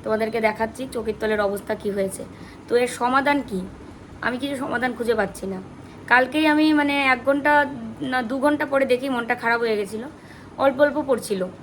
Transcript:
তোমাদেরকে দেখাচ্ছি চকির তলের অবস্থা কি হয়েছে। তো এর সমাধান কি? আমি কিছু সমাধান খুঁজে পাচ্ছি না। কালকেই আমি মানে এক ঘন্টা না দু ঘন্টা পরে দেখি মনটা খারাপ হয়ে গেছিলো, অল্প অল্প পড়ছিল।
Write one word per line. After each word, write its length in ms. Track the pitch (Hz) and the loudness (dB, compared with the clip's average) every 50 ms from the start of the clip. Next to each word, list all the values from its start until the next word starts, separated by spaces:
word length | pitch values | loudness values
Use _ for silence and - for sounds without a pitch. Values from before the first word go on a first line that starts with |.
| 233 | -2
তোমাদেরকে 360 | 220 220 214 226 220 220 233 | -2 0 0 0 -2 -2 0
দেখাচ্ছি 480 | 220 214 214 220 220 220 - - 262 262 | 0 0 0 0 -4 -4 -4 -8 -10 -6
চকির 220 | - 240 214 220 208 - | -6 -6 -4 -4 -4 -2
তলের 200 | 220 214 214 208 | -2 0 0 2
অবস্থা 340 | 208 196 202 196 202 - 214 | 0 0 -2 -4 -4 -6 -6
কি 160 | 208 - 208 | -4 -4 -4
হয়েছে। 340 | 196 202 190 190 190 - - - - - - - - - - - | -2 -2 -2 -2 -4 -8 -12 -14 -14 -18 -18 -18 -18 -20 -6 0
তো 80 | 226 | 2
এর 100 | 240 247 | 2 2
সমাধান 560 | 240 - - 240 247 254 277 277 285 285 285 254 - | 0 -2 -2 -2 2 2 2 4 4 2 2 0 -2
কি? 120 | 208 185 185 190 - - - - - - - - - - | -6 -6 -6 -8 -12 -16 -18 -18 -18 -18 -18 -20 -14 -6
আমি 180 | - 226 247 247 | -6 -4 -4 -4
কিছু 180 | 269 277 285 | -4 -4 -4
সমাধান 380 | 247 277 - 240 240 254 254 240 | -4 -4 -4 -2 -2 -2 -2 -2
খুঁজে 200 | 247 233 226 233 | -2 -2 0 2
পাচ্ছি 320 | 214 202 190 - - - | 0 0 -2 -4 -8 -8
না। 100 | 190 190 185 190 - - - - - - - - | -8 -8 -8 -10 -14 -16 -18 -18 -18 -18 -18 0
কালকেই 400 | - 233 254 262 254 254 311 311 | 4 4 4 4 4 2 2 4
আমি 260 | 311 302 302 311 311 | 4 4 4 4 4
মানে 320 | 302 294 285 285 285 285 277 | 4 4 4 2 2 2 4
এক 140 | 262 254 247 - | 2 2 2 2
ঘন্টা 380 | 269 277 285 269 294 294 294 294 269 277 247 226 220 - - | 0 0 2 4 6 6 6 4 2 -2 -8 -10 -10 -8 -6
না 220 | 294 254 254 254 | -6 -2 -2 -2
দু 160 | 247 214 262 269 | -2 -2 -2 2
ঘন্টা 280 | 247 294 294 285 302 | 2 2 2 2 0
পরে 180 | 285 277 269 269 | 0 2 2 4
দেখি 240 | 226 247 233 262 277 | 4 2 2 2 -2
মনটা 260 | 254 240 233 233 247 | -2 -2 0 -2 -4
খারাপ 260 | 233 - 233 233 233 | -2 0 0 0 2
হয়ে 160 | 233 226 220 | 2 0 0
গেছিলো, 300 | 208 208 190 220 214 240 302 - - - - - - - - - - | 0 -2 -4 -6 -8 -8 -10 -14 -16 -20 -20 -20 -18 -18 -16 -2 2
অল্প 220 | 269 277 262 254 | 2 2 6 6
অল্প 220 | 294 294 254 302 285 | 4 4 4 -2 0
পড়ছিল। 400 | 269 254 - - - 208 185 180 185 185 - | 0 0 0 0 -4 -2 -2 -2 -6 -6 -14